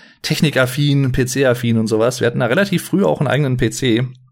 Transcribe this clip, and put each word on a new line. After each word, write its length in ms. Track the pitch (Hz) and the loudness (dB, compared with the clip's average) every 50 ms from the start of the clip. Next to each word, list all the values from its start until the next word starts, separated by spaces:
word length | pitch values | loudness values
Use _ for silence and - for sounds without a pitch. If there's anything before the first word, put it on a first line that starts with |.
| - - - _ - | -20 -20 -20 _ -6
technikaffin, 840 | - 156 - - 147 135 131 127 120 127 147 143 147 139 139 139 131 | -4 0 0 0 0 2 0 0 0 0 -2 0 2 2 2 0 0
P-C-affin 680 | 127 - 127 127 - 135 139 127 120 123 123 117 113 113 | 0 0 -2 -2 0 0 2 2 2 0 0 0 0 0
und 80 | 110 | 0
sowas. 340 | 104 110 107 110 123 123 - | 0 0 2 0 0 0 0
Wir 60 | 117 | -2
hatten 140 | 120 120 135 | -2 0 0
da 60 | 127 | 0
relativ 380 | 110 123 - 151 202 175 165 - | 0 2 0 0 0 -2 -4 -2
früh 200 | - - 185 196 | -2 0 0 2
auch 160 | 160 147 - | 0 0 0
einen 80 | 151 127 | 0 0
eigenen 280 | 113 143 151 131 127 | 0 0 0 0 0
P 140 | 127 127 113 | 0 -2 -2
C. 360 | - - 135 127 107 117 127 123 - - - _ | -2 -2 0 0 2 2 0 -4 -8 -18 -20 _